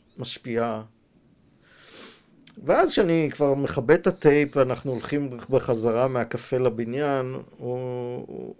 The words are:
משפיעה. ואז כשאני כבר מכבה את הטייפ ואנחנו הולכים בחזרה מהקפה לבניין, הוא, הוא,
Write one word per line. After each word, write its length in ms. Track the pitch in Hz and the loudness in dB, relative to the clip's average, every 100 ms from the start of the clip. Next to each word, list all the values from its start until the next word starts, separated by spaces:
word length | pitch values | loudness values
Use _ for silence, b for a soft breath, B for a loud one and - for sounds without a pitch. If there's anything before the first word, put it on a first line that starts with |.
| _ - | _ -10
משפיעה. 680 | 123 - 127 113 117 110 113 _ _ _ _ _ _ _ B B B B B B B _ - - | -8 -8 -4 -2 -2 -4 -8 _ _ _ _ _ _ _ B B B B B B B _ -20 -8
ואז 280 | 143 254 370 | 0 2 4
כשאני 380 | - 185 165 151 | 2 2 2 0
כבר 220 | - 143 | 2 2
מכבה 400 | 139 135 147 123 | 2 0 -2 4
את 140 | 170 - | 4 4
הטייפ 500 | - 151 147 147 143 | 4 4 6 4 2
ואנחנו 340 | 127 120 139 | 2 0 -4
הולכים 380 | 120 - 147 139 120 - | -4 -2 -4 -4 -8 0
בחזרה 580 | 131 - 113 117 113 131 | 0 2 0 2 2 2
מהקפה 500 | 127 113 123 - 127 | 0 -2 -6 -2 0
לבניין, 760 | 127 110 117 131 147 135 127 | 2 0 -4 -2 0 0 -2
הוא, 100 | 131 - - | -6 -12 -10
הוא, 1000 | 123 127 127 123 123 123 - - 62 - | -6 -6 -6 -6 -6 -8 -10 -10 -12 -14